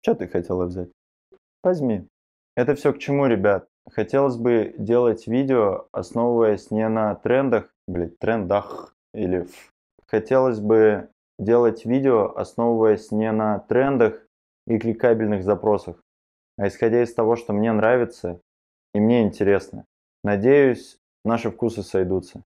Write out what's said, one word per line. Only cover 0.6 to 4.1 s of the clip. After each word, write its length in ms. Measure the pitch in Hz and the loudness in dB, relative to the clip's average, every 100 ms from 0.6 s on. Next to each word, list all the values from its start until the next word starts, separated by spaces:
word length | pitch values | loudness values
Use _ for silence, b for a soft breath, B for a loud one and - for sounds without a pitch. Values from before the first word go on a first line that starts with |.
| 90 | -4
взять? 240 | 92 90 _ _ _ _ _ _ _ | -6 -12 _ _ _ _ _ _ _
Возьми. 440 | 185 175 131 104 - _ _ _ _ - | -2 -2 -2 -4 -8 _ _ _ _ -4
Это 200 | 123 143 | -2 0
все 180 | 147 | -2
к 60 | 135 | -2
чему, 260 | - 143 135 | -4 0 0
ребят? 420 | 110 104 98 - _ - | 2 2 0 -4 _ -12
Хотелось 460 | - 107 | -6 -2